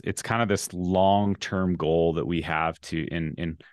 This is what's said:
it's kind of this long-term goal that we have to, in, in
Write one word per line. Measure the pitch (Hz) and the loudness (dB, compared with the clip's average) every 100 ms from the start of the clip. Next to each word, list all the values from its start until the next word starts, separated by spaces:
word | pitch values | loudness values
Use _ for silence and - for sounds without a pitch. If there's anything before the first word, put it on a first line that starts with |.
| - | -6
it's | - | -6
kind | - 113 | -2 0
of | 110 | 2
this | 101 - | 0 -2
long-term | 90 90 92 98 101 101 98 - 95 92 87 | -4 0 4 6 4 2 -2 -4 -2 0 0
goal | 78 82 82 | 2 4 2
that | 82 60 | 2 -2
we | 85 | -2
have | 80 80 80 - | 0 0 0 -4
to, | - 80 - | -8 -6 -4
in, | 85 80 - | -4 -4 -6
in | 85 82 - | -8 -8 -16